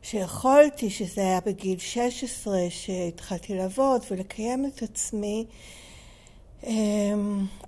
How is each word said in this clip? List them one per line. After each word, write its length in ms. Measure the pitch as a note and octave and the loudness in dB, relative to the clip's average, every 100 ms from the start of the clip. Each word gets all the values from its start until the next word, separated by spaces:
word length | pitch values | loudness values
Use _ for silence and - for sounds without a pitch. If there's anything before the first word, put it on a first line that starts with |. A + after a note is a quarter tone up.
שיכולתי, 880 | - A3 F3+ - C4 C#4+ D4 D4 A3 | -4 -4 -4 0 8 10 10 6 -4
שזה 320 | F#3+ F#3 - | -2 -6 0
היה 180 | F#3+ F#3 G#3 | 2 2 0
בגיל 340 | F#3+ F#3+ F3+ | -2 -2 -2
שש 440 | - A#3 A#3+ A#3+ | -4 0 -2 -2
עשרה, 440 | B3+ - G#3+ F#3+ F3 | -6 -6 -2 0 0
שהתחלתי 840 | - - F#3 F3 E3+ - F3+ - G3 | -4 -6 -4 -4 -6 -8 -8 -4 -4
לעבוד 460 | F#3 F#3+ C4+ B3 A#3+ | -2 2 4 2 0
ולקיים 540 | F#3 F#3+ - A3 C4 C#4 | -8 -6 -6 -4 -2 -4
את 180 | C4+ | -4
עצמי. 640 | A3 - - G#3+ G#3 G#3+ A3+ - - - - - - - - - - - | -8 -6 -4 -4 -4 -4 -6 -12 -20 -20 -20 -20 -20 -20 -20 -20 -20 -14
אמ, 800 | - A3 G#3 G#3 G3+ G#3 G3+ G3+ G3 - | -4 0 2 2 2 0 0 -2 -4 -6